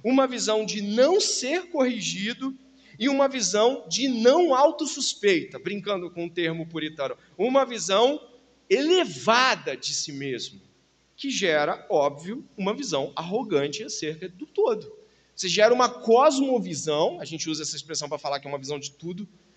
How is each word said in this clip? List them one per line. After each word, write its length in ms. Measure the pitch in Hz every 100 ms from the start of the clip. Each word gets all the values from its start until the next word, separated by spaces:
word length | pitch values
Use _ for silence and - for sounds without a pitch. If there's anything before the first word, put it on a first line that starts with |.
uma 240 | 233 269 262
visão 380 | 240 190 214 214
de 160 | 208
não 380 | 202 220 277 392
ser 500 | - - 247 339 359
corrigido 840 | 302 254 220 165 170 208 240 269 269 _ _ _ -
e 100 | 247
uma 180 | 269 269
visão 580 | 262 214 208 233 277 -
de 200 | 180 269
não 460 | 233 233 311 349
autossuspeita, 1040 | 254 302 302 294 - - - 202 170 143 131
brincando 540 | 170 202 202 196 180
com 140 | 170 170
o 40 |
termo 380 | 170 165 165 160
puritano, 500 | 160 151 156 135 123 _ -
uma 280 | 226 269 254
visão 560 | 233 170 196 247 294 - - _ _ _
elevada 1080 | 220 302 370 269 139 131 233 262 196 151 131
de 160 | -
si 180 | 143 -
mesmo, 480 | 139 139 120 - - _ _ _ _ _ -
que 140 | 277
gera, 560 | 190 185 151 151 190 -
óbvio, 560 | 170 143 143 170 247 - -
uma 160 | 190
visão 400 | 180 254 147 135 -
arrogante 680 | 170 220 220 151 143 143
acerca 440 | 226 - 151 160 185
do 180 | - 302
todo. 460 | - 403 220 123 - _ _ _ -
Você 120 | 185
gera 260 | 175 220
uma 160 | 247 247
cosmovisão, 1300 | 240 220 233 302 269 269 247 180 143 151 147 190 349
a 40 | 139
gente 240 | 160 156
usa 140 | 156
essa 120 | 151 147
expressão 340 | 139 156 147
pra 80 | 147
falar 220 | 156 143
que 80 | 151
é 20 |
uma 80 | 143
visão 220 | 135 147
de 120 | -
tudo, 360 | - 165 175 208 _ _